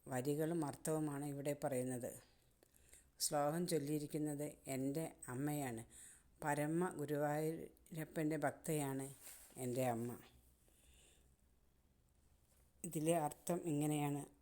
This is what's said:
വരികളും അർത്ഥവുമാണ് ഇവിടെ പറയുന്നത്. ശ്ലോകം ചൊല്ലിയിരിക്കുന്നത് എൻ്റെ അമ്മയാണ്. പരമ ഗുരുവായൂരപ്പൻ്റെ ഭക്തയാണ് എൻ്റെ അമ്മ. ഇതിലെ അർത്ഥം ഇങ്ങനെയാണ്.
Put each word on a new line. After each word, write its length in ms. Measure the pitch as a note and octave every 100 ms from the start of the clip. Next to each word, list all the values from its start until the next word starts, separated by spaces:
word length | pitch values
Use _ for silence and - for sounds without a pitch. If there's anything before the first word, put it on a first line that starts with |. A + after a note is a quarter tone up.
| -
വരികളും 580 | C3 C3 D3 D#3 E3+ D3
അർത്ഥവുമാണ് 600 | - - D#3 D3+ C#3+ D3
ഇവിടെ 200 | C#3 C#3+ C#3+
പറയുന്നത്. 480 | D3 B2+ B2+ B2+ A#2 - - - _ _ - - - - - _
ശ്ലോകം 480 | - D3+ D3 E3 F3
ചൊല്ലിയിരിക്കുന്നത് 840 | D#3+ C#3 D3+ D3 D#3 D3+ C#3+ D3+ - -
എൻ്റെ 440 | C3+ C3+ C#3+ D#3+ - -
അമ്മയാണ്. 500 | B2 D3 D3 C3+ A2+ A2+ - - - - -
പരമ 480 | D3+ D3 D3 E3 F#3 F#3
ഗുരുവായൂരപ്പൻ്റെ 1400 | C#3+ D3 D3 D3 D#3 E3 - - - D#3+ D#3 - D#3 D#3
ഭക്തയാണ് 760 | C#3+ - - D#3 C3+ C3+ C3+ C#3 - - - -
എൻ്റെ 320 | B2+ B2 B2+
അമ്മ. 280 | A#2 A#2+ A#2 - - - _ - - - - - - - _ _ _ _ _ _ _ _ _ _ - _ - - _
ഇതിലെ 320 | E3+ D#3+ D#3 E3+ D3
അർത്ഥം 340 | - - F3 E3+
ഇങ്ങനെയാണ്. 600 | D3 D3+ D3+ D3 C#3+ C#3+ -